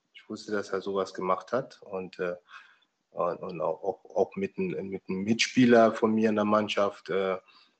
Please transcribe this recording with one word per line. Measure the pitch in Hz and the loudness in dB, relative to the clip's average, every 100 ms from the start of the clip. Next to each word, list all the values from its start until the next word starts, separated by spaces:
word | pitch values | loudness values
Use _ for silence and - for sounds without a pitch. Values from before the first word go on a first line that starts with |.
| _ | _
Ich | - - | -20 -14
wusste, | 107 107 | -14 -4
dass | 104 98 | -4 -2
er | 98 | -6
sowas | 98 98 92 | -2 -2 -2
gemacht | - 92 92 - | -4 -2 -2 0
hat | 123 - - | -4 -4 -14
und, | - 95 92 - | -10 -10 -10 -6
äh, | 90 87 _ - - _ _ _ _ | -6 -6 _ -20 -20 _ _ _ _
und, | 85 87 85 | -4 -2 -2
und | 92 85 | -8 -4
auch, | 82 80 | -4 -2
auch, | 95 - - 95 | -4 -6 -4 0
auch | 95 - | 0 0
mit | 98 - | -6 -4
einem, | 92 69 95 | -4 -4 -6
mit | 95 - | -8 -6
einem | 95 | -6
Mitspieler | 101 113 - - 120 120 113 | 0 0 0 4 6 8 6
von | - 110 | 4 0
mir | 110 110 | 2 2
in | 104 | 2
der | 104 | 2
Mannschaft, | 107 107 - 101 - - | 2 2 0 0 -2 -4
äh, | 92 95 92 _ _ _ _ | -2 0 -4 _ _ _ _